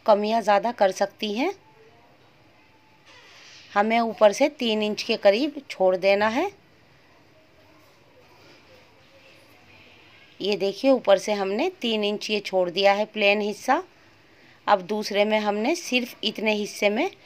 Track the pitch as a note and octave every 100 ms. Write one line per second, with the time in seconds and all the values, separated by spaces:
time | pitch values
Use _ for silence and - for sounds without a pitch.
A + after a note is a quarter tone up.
0 | - G#3 G#3 A3+ G3+ G3+ A3+ A#3+ G3 F#3+
1 | G3 - G#3+ G#3 E4 G4+ _ - - _
2 | _ _ _ _ _ _ _ _ _ _
3 | _ - - - - - - G3+ G#3+ A3+
4 | A#3 - G#3+ G3 D4 - A#3+ G#3+ G#3+ G#3
5 | - A3 G3+ G#3 D4+ D4 - - F#3 F#3
6 | G3 G3 G#3+ A#3+ G4 - _ _ _ _
7 | _ _ _ _ _ _ _ _ _ _
8 | _ _ _ _ - - _ C5 _ _
9 | _ C#5 C5+ - _ _ _ - - -
10 | - - - - F#3+ G3+ G3 F#3+ C4+ C4
11 | - G3 G3 G3+ F#3+ G#3 F4+ F#4 A#3+ A3
12 | G#3 G#3 - G#3 G#3 F#3+ F3+ E3+ G3 G3+
13 | G#3+ G#3+ G3+ G#3 G#3 G3+ - D4 F#4+ _
14 | _ _ _ _ _ _ - G3+ F3 G#3+
15 | G#3 G3+ G#3 G#3+ G#3 G#3 A#3 E4+ - B3+
16 | A#3+ - G#3+ G#3 A3 G#3 G3+ - G#3 G#3
17 | F#4 -